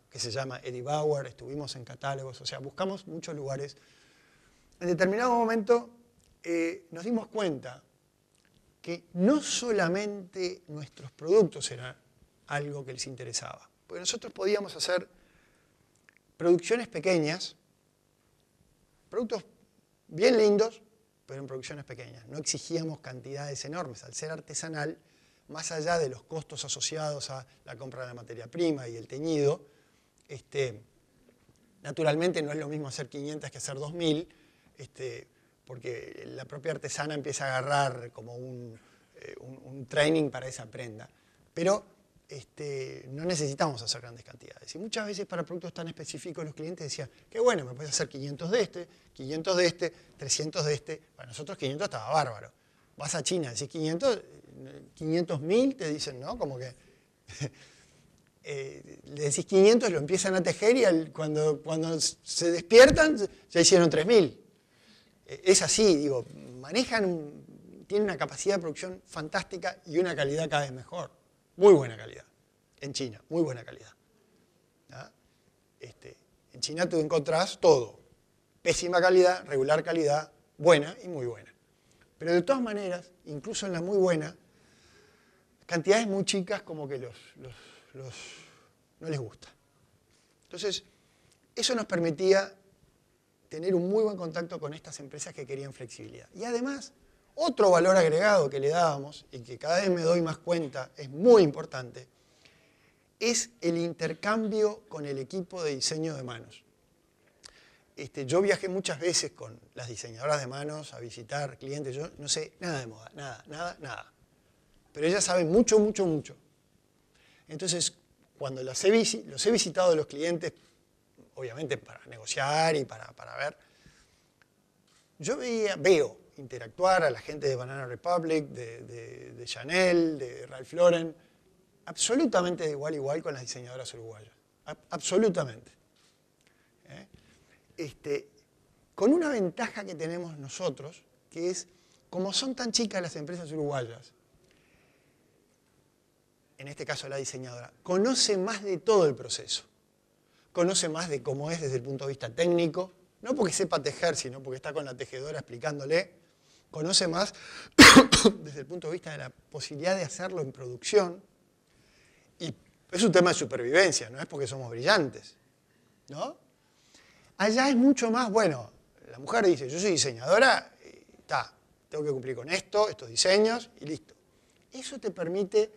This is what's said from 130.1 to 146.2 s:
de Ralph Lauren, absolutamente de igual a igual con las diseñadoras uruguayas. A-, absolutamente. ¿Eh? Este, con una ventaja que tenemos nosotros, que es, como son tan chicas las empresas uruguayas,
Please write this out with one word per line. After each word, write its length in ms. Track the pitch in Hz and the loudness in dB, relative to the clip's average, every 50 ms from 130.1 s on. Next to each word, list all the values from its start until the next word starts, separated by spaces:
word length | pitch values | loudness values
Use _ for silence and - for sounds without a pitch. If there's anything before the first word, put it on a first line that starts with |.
| 156 139 | 0 -4
de 280 | 131 120 123 127 123 | -6 -8 -10 -12 -14
Ralph 260 | 123 135 131 127 - | -14 -14 -16 -14 -6
Lauren, 420 | 151 170 175 175 170 165 165 160 156 - - _ _ _ _ _ _ _ _ _ _ _ _ | 2 6 8 8 8 6 2 -4 -8 -12 -20 _ _ _ _ _ _ _ _ _ _ _ _
absolutamente 800 | - 170 - - - 233 277 330 233 208 185 180 180 175 151 165 | -14 -6 -2 0 2 2 2 2 4 2 2 2 0 0 -2 -4
de 60 | 156 | -4
igual 240 | 147 139 147 156 160 | -4 -4 -6 -6 -6
a 20 | |
igual 260 | 143 135 139 147 165 | -4 -4 -4 -4 -4
con 120 | 160 165 143 | -4 -6 -8
las 80 | 127 | -8
diseñadoras 520 | 123 113 - 127 123 123 127 131 123 - - | -10 -12 -12 -12 -14 -14 -14 -14 -14 -14 -14
uruguayas. 380 | 117 113 113 110 104 107 - _ _ _ _ _ _ _ | -14 -16 -16 -18 -18 -20 -20 _ _ _ _ _ _ _
A-, 100 | 151 156 - _ _ | -16 -16 -16 _ _
absolutamente. 800 | 170 160 - - 185 202 226 208 175 175 147 123 110 - - - - _ _ _ _ _ _ _ _ _ _ _ _ _ _ _ _ _ _ _ _ _ _ - | -10 -8 -4 0 4 4 4 4 2 0 -2 -4 -8 -14 -20 -20 -20 _ _ _ _ _ _ _ _ _ _ _ _ _ _ _ _ _ _ _ _ _ _ -20
¿Eh? 180 | 139 175 196 - - - _ _ _ _ _ _ _ _ _ _ _ | -20 -20 -20 -20 -20 -20 _ _ _ _ _ _ _ _ _ _ _
Este, 540 | - 160 135 - - - 151 143 139 - - _ _ _ _ _ _ _ _ _ _ _ _ _ | -10 -10 -10 -12 -10 -6 -4 -4 -4 -6 -8 _ _ _ _ _ _ _ _ _ _ _ _ _
con 160 | - 190 240 | 2 4 6
una 160 | 302 359 320 294 | 6 4 4 2
ventaja 560 | 269 220 190 170 - - 233 - - 214 196 | 0 0 0 -2 -2 -4 -6 -6 -6 -8 -10
que 100 | 190 175 | -10 -8
tenemos 420 | 147 160 160 170 175 175 165 156 143 | -8 -6 -6 -6 -6 -8 -10 -12 -12
nosotros, 640 | 135 131 - - 185 165 131 - 135 156 - - _ _ _ _ _ _ | -12 -12 -8 -6 -4 -4 -4 -6 -10 -16 -16 -20 _ _ _ _ _ _
que 200 | - 160 170 180 | -8 -6 -4 -4
es, 180 | 185 - - - _ _ _ _ _ _ _ _ | -4 -6 -8 -14 _ _ _ _ _ _ _ _
como 220 | - 180 185 196 | -6 -6 -4 -2
son 240 | 190 - 269 262 247 | -2 -2 -4 -4 -4
tan 160 | - 247 233 | -6 -4 -2
chicas 280 | 190 - 233 202 202 190 | -2 -2 -2 -2 -2 -4
las 140 | 175 160 - | -6 -6 -8
empresas 360 | 160 147 151 175 175 170 143 | -10 -10 -10 -10 -12 -10 -8
uruguayas, 600 | 156 156 147 143 143 135 123 110 113 113 - - _ _ _ _ _ _ _ _ _ _ _ _ _ _ _ _ _ _ _ _ _ _ _ _ _ _ _ _ _ _ _ _ _ _ _ _ _ _ _ _ _ _ | -6 -4 -4 -2 -4 -4 -6 -6 -10 -16 -20 -20 _ _ _ _ _ _ _ _ _ _ _ _ _ _ _ _ _ _ _ _ _ _ _ _ _ _ _ _ _ _ _ _ _ _ _ _ _ _ _ _ _ _